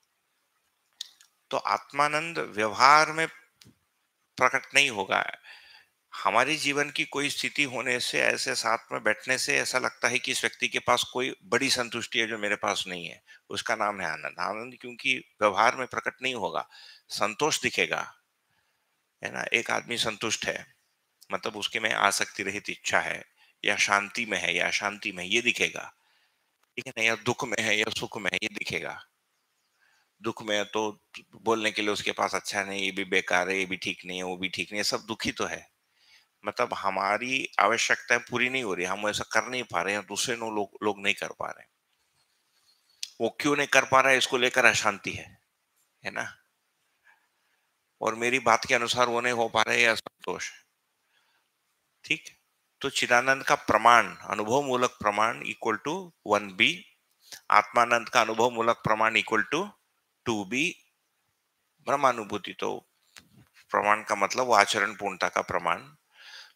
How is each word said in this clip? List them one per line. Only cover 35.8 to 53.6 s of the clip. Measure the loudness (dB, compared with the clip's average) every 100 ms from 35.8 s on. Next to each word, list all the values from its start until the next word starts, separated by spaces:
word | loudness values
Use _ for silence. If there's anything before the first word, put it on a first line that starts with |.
| _ _ _ -20 _ _ -10
मतलब | -4 -4
हमारी | -2 -2 -2 0 0 -2 -4 -4 2
आवश्यकताएं | 2 4 2 0 2 0
पूरी | 0 -2 0
नहीं | 0
हो | -2
रही, | -2 -2
हम | -2 -2
ऐसा | -2 0
कर | -2 0
नहीं | -6
पा | -4 -4
रहे | -2
हैं, | -2
दूसरे | -4 -4 -4 -4
नो-, | -4 -4
लोग, | -4 -2
लोग | -2 -2
नहीं | -2
कर | -2 -4
पा | -8 -10
रहे। | -10 -18 _ _ _ _ _ _ _ _ _ _ _ _ _ -16 -4
वो | -4 0
क्यों | 0 0
नहीं | 4
कर | 4 6
पा | 6
रहा | 6
है, | 4
इसको | 4 2
लेकर | 2 4 4
अशांति | 4 2 0 -6
है, | -10 -14 -20 _ _ _ _ _ _ -12
है |
ना? | -8 -10 -12 _ _ _ _ _ _ _ _ _ _ _ _ _ _ _ _
और | -4 0
मेरी | 0 2
बात | 4 4 4
के | 0
अनुसार | 2 2 2
वो | 2
नहीं | 0
हो | 0 0
पा | 2
रहे, | 2 4
ये | 4
असंतोष | 2 -4 -12 -8 -8 -8
है। | -14 _ _ _ _ _ _ _ _ _ _ _ _ _ _ -4
ठीक, | -4 -4 -20 _ _ _ _
तो | -6
चिदानंद | -2 4 4 4 2
का | 2
प्रमाण, | 0